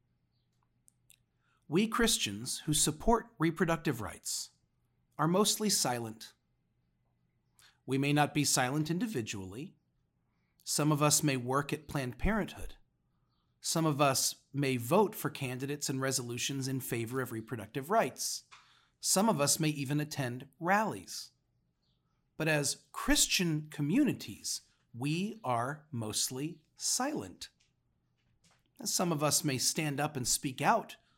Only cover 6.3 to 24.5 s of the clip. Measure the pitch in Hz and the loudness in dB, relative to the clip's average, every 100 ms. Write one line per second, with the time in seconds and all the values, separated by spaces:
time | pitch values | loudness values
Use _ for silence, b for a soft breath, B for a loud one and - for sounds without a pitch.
6.3 | _ _ _ _ _ _ _ _ _ _ | _ _ _ _ _ _ _ _ _ _
7.3 | _ _ b b b - 135 139 147 143 | _ _ b b b -4 0 4 4 4
8.3 | 147 135 - 127 147 156 175 226 139 110 | 2 2 2 2 0 0 0 -2 -4 -4
9.3 | 104 95 107 160 - _ _ _ _ _ | -8 -8 -10 -14 -16 _ _ _ _ _
10.3 | _ _ _ - - 151 147 151 - 151 | _ _ _ -4 2 4 4 4 4 4
11.3 | 131 120 135 143 147 - 147 127 - 185 | 0 0 0 0 -6 -6 -6 -6 -2 0
12.3 | 214 147 - - - _ _ _ _ _ | 2 -2 -6 -12 -12 _ _ _ _ _
13.3 | _ _ _ - 170 160 139 143 127 - | _ _ _ -4 2 2 4 4 4 0
14.3 | - _ 139 143 127 113 180 202 - 143 | -4 _ -2 0 0 2 4 4 2 -6
15.3 | - 131 127 139 147 - 131 135 131 120 | -4 -6 -4 -6 -6 -4 -2 0 -2 -4
16.3 | 120 - 139 131 131 127 117 113 131 120 | -4 -4 -4 -2 -4 -2 -4 -2 -4 -4
17.3 | 113 110 120 98 143 139 220 151 - - | -6 -8 -10 -8 -8 0 2 2 -2 -6
18.3 | - - b b b b b - 190 226 | -6 -12 b b b b b 0 4 4
19.3 | 156 143 - 160 151 131 147 151 - 123 | 4 2 4 2 0 -2 -2 -2 -4 -4
20.3 | 123 - _ 165 202 214 107 85 - - | -6 -12 _ 2 2 2 -4 -8 -12 -14
21.3 | _ _ _ _ _ _ _ _ _ _ | _ _ _ _ _ _ _ _ _ _
22.3 | - 156 151 139 - _ - - 196 - | -4 0 2 0 -4 _ -6 2 4 4
23.3 | - 175 156 151 - 147 233 262 - - | 2 2 0 -4 -4 0 2 2 0 -6
24.3 | 95 - | -10 -8